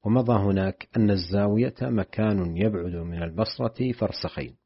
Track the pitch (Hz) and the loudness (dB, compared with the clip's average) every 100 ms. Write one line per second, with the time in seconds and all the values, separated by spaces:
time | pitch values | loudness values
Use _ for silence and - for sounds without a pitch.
0 | 107 120 120 113 98 98 95 - - 120 | 4 2 4 2 4 2 0 -4 -6 2
1 | 104 98 82 101 104 104 127 - 127 113 | 4 2 0 0 2 2 0 -2 -2 -2
2 | 92 - 107 104 87 82 107 98 87 85 | -2 -2 0 0 -2 0 0 0 -4 -6
3 | 85 85 85 82 - - 117 - 127 120 | -6 -6 -6 -2 -4 -2 -6 -2 -4 -2
4 | - - - - 127 120 | -4 -4 -8 -8 -12 -14